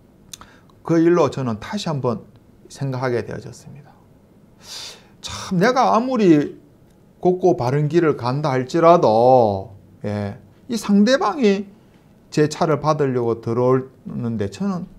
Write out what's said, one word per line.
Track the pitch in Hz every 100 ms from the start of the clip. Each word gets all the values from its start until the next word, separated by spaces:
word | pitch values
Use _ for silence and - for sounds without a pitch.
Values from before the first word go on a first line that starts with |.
| _ _ - - - _ _ _
그 | - 165
일로 | 170 175 143
저는 | 143 123 107
다시 | - 202 170
한번 | 143 123 107 - - _ _ -
생각하게 | - 139 127 131 120 104
되어졌습니다. | - - - - 143 - _ _ _ _ _ _ _ - - - - - _
참, | - - - 185
내가 | 226 254 196 208
아무리 | 254 247 190 147 - - - _ _ _ _ _
곱고 | 180 180 180 -
바른 | 123 147 151
길을 | 170 160 -
간다 | 120 139 151
할지라도 | 131 127 165 165 170 123 110 123 131 107 98 95 - - - 104
예, | 104 101 110 - _ -
이 | 226
상대방이 | - 202 214 277 415 330 208 196 202 - _ _ _ _ _
제 | 151 151
차를 | - 165 143
받으려고 | 151 151 139 123 117 113
들어오는데 | 117 117 127 131 127 - - 139 117 113 101
저는 | - 196 175 180